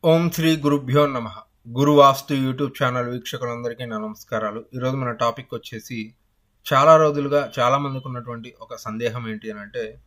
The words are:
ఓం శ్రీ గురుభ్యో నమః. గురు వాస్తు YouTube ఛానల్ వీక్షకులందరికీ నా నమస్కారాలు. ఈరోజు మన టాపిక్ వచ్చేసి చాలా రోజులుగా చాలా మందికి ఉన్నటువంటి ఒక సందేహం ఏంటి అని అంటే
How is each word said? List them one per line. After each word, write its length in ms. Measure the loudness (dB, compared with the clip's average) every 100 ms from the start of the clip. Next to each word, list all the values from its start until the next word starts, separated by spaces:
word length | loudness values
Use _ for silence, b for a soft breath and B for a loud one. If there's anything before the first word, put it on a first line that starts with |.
| 4
ఓం 240 | 4 2
శ్రీ 260 | 0 2 2
గురుభ్యో 500 | 2 0 2 2 2
నమః. 300 | 0 -8 -14 -20 _ -10 0
గురు 120 | 4
వాస్తు 420 | 8 8 6 -2
YouTube 500 | -2 -2 -2 -6 -2
ఛానల్ 240 | -2 -2 -6
వీక్షకులందరికీ 800 | -8 -10 -8 -8 -6 -8 -8 -10
నా 120 | -8
నమస్కారాలు. 680 | -10 -12 -8 -6 -4 -8 -12
ఈరోజు 220 | -6 -4 -4
మన 160 | -6
టాపిక్ 360 | -2 -2 -4 -12
వచ్చేసి 600 | -14 -12 -16 -12 -10 -10 _ _ _ _ _ 0
చాలా 240 | 4 8 8
రోజులుగా 540 | 6 2 0 0 -2 -2
చాలా 180 | 0 0
మందికి 300 | -2 -8 -10
ఉన్నటువంటి 480 | -12 -12 -14 -16 _
ఒక 140 | -18 -14
సందేహం 540 | -10 -6 -4 -4 -8
ఏంటి 220 | -10 -10
అని 80 | -14
అంటే 420 | -12 -10 -10 -12